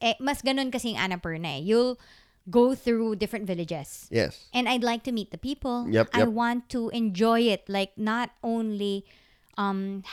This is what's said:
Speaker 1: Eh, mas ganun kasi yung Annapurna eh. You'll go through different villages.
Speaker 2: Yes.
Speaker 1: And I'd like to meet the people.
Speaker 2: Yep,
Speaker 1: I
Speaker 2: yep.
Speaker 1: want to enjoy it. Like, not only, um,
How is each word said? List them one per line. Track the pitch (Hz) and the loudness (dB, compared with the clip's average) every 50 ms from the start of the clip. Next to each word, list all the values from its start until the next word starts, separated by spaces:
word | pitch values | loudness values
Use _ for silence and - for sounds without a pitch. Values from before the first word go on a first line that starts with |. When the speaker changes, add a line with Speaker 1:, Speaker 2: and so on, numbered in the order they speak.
Speaker 1:
Eh, | 233 233 226 - | 0 0 0 0
mas | 254 269 285 262 | -2 -2 -2 0
ganun | - 262 269 269 269 262 | 0 0 0 0 0 -2
kasi | 247 247 - 233 208 | -2 -4 -4 -2 -2
yung | - | -2
Annapurna | 160 185 185 180 - 175 160 160 170 160 143 135 | -2 -2 -2 -4 -4 -6 -6 -4 -4 -4 -6 -4
eh. | |
You'll | 151 190 220 233 247 254 247 - - - - - _ _ _ _ _ 185 | 0 2 4 4 4 2 0 -4 -10 -20 -20 -20 _ _ _ _ _ 2
go | 175 240 240 254 262 | 4 6 6 6 4
through | 247 - 247 233 226 226 226 214 185 | 0 0 0 2 2 2 0 0 -2
different | 214 202 - 214 208 | -2 -4 -4 -6 -4
villages. | 185 185 170 170 160 175 151 143 - - - - - | -4 -2 -4 -2 -4 -6 -8 -8 -10 -14 -16 -14 -2
Speaker 2:
Yes. | - 113 101 - - - - - - | 0 2 2 2 -2 -8 -20 -6 -2
Speaker 1:
And | 247 247 220 | -2 0 2
I'd | 254 247 226 | 2 2 2
like | 240 233 233 - | 0 0 0 -2
to | 269 240 | -2 -2
meet | 220 196 - | -2 -4 -6
the | - 165 | -10 -8
people. | - 254 285 - - 269 240 240 240 233 | -6 -6 -6 -4 -4 -4 -2 -2 -2 2
Speaker 2:
Yep, | 214 220 226 - - | 4 4 4 4 4
Speaker 1:
I | 240 233 | 2 2
Speaker 2:
yep. | 240 | 2
Speaker 1:
want | 214 226 233 233 240 247 240 _ - | 2 0 0 0 0 -2 -4 _ -4
to | 247 226 226 | -4 -4 -2
enjoy | - 240 233 214 185 175 220 226 226 233 | -2 -2 -2 -2 2 2 4 4 6 4
it. | 240 233 202 185 - - | 4 4 2 0 -2 -4
Like, | 196 196 196 190 _ - | -2 -2 -2 -2 _ -4
not | 214 214 220 233 247 - - _ | -2 -2 0 0 -2 -6 -8 _
only, | - 233 226 226 226 220 214 202 202 202 196 196 196 _ - _ _ _ _ _ _ _ _ - | -4 -2 -2 -2 -2 -2 -2 -2 -2 -2 -2 -4 -6 _ -20 _ _ _ _ _ _ _ _ -2
um, | 202 196 196 190 190 196 196 196 190 - | 0 0 0 -2 -2 -4 -6 -8 -10 -8